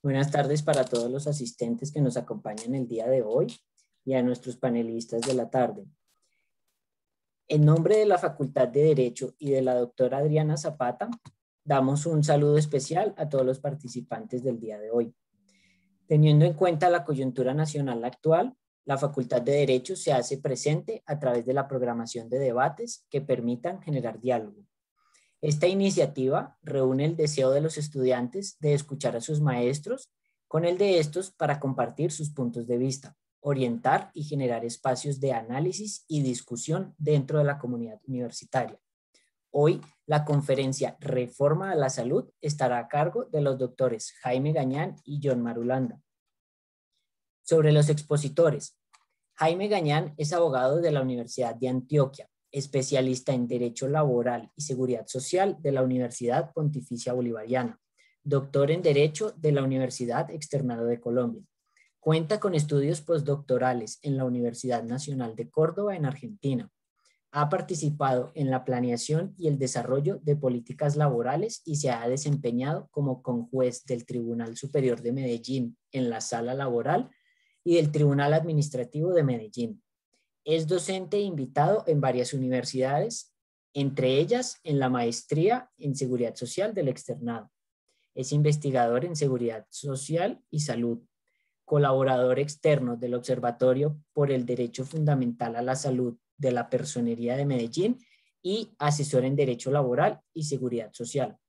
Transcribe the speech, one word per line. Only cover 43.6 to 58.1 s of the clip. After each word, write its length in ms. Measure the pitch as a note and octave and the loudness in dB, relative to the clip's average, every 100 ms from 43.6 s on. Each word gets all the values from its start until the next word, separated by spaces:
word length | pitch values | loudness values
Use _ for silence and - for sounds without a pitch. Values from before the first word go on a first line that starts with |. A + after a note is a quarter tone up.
| B2 - B2+ A2+ - - | -4 0 -2 -2 -10 -8
Jaime 320 | B2+ C3 D3 | -2 0 0
Gañán 420 | D#3 C3 C#3 F#3 - - | 0 0 -2 -4 -8 -10
y 140 | C#3+ | -4
John 220 | C#3 A#2+ | 0 0
Marulanda. 580 | A#2 A#2 A#2+ C3 A#2+ - _ _ _ _ _ _ _ _ _ _ _ _ _ _ | -2 -2 -2 0 -2 -6 _ _ _ _ _ _ _ _ _ _ _ _ _ _
Sobre 280 | - E3 D3+ | 2 6 8
los 180 | D3+ D3 | 6 6
expositores, 880 | D3+ - D3 C#3 - E3 A2+ - _ _ _ _ _ _ - | 2 0 -2 0 4 4 4 -8 _ _ _ _ _ _ 0
Jaime 320 | D#3+ F3 G#3 | 0 2 0
Gañán 480 | G3+ D#3 B2+ - - | 0 2 2 0 -4
es 160 | D3+ | -2
abogado 480 | E3+ E3+ C3 C3 D#3 | 2 2 4 2 4
de 100 | E3+ | 2
la 120 | D3 | 2
Universidad 500 | C3 B2 A#2 - A#2 | 0 -2 -6 -4 -4
de 160 | A#2 B2+ | -2 -2
Antioquia, 580 | B2+ B2+ D3 C3+ - - _ _ | -2 2 2 2 -2 -20 _ _
especialista 840 | C#3 B2+ C3+ C3 C3+ C3 B2+ - | -8 -2 -2 0 2 2 0 -2
en 120 | B2+ A#2+ | -2 0
Derecho 440 | B2 A#2+ - C3 | -2 -4 -4 -2
Laboral 600 | D3+ D3+ A#2+ A#2+ A#2+ - - | 2 2 2 0 -2 -8 -14
y 60 | |
Seguridad 440 | D3+ C3 B2+ A#2 G#2+ | -6 -2 0 -2 -4
Social 520 | C3 - F3+ G3+ D#3 | -8 -2 0 0 0
de 140 | D3+ | -2
la 100 | C3+ | 0
Universidad 680 | B2+ B2+ A#2+ - A#2+ C3+ - | 2 0 -2 -4 -2 0 -2
Pontificia 580 | - D3 D3 - A#2 B2+ | -2 -2 -2 -8 -8 -4
Bolivariana, 640 | B2+ A#2+ A2+ A2 B2+ A#2+ - _ _ _ | -2 -2 -6 -2 -2 -2 -8 _ _ _